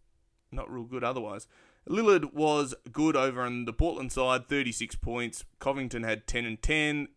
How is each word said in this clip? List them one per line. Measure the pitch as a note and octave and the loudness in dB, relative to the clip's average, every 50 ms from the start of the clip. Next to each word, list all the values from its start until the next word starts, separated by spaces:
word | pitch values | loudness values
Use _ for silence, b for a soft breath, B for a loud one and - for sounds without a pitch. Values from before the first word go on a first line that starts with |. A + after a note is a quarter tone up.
| _ _ _ _ _ _ _ _ _ _ | _ _ _ _ _ _ _ _ _ _
not | - - - - | -10 -10 -10 -8
real | B2 B2 A#2 | -10 -10 -10
good | A#2+ B2+ B2+ B2 | -8 -6 -4 -2
otherwise. | A#2+ C3 B2+ A2 G#2 G2 G#2 - b b b b b b b b | -2 -2 -4 -6 -8 -10 -12 -14 b b b b b b b b
Lillard | - F3 G#3 A3+ G#3 G3 F3 D3+ C#3+ - | -4 -2 4 6 8 8 6 6 0 0
was | D3 D#3 D3+ D3 D3 C#3+ B2+ - - - B2+ | 2 4 4 4 4 2 -2 -4 -10 -14 -6
good | - D3 D3+ D#3+ D3+ | 0 2 4 4 4
over | C3+ C3 C3+ B2 B2 B2+ | 4 2 2 0 -2 -2
on | A#2+ B2 B2 A#2+ | -2 -4 -4 -6
the | A#2 | -2
Portland | A2+ - D#3 E3+ - - C3 B2 | 0 2 2 2 0 -4 -6 -4
side, | - C3+ B2+ B2+ B2+ B2+ A#2+ - | -2 0 2 2 2 2 0 0
thirty-six | C#3+ C#3+ C3+ A#2+ A2 - A#2+ A2 - | 0 0 0 0 -4 -6 -6 -8 -6
points. | - - A2+ A#2 A#2+ A#2+ A2+ - - - - _ - | -6 -4 -4 -2 -4 -4 -4 -6 -10 -16 -18 _ -4
Covington | - C#3 C#3 C#3 C3 A#2+ A#2+ A#2 A2+ | -2 -2 -2 0 -2 -4 -4 -4 -2
had | A2+ A2 G#2+ - | -2 -2 -2 -4
ten | - - A#2+ A#2 | -4 -4 -2 -2
and | A2+ A2 - | -4 -2 -2
ten. | - - D3+ D#3 D3+ D3 D3 D3 C#3+ - _ | 0 2 2 2 2 0 0 -2 -4 -8 _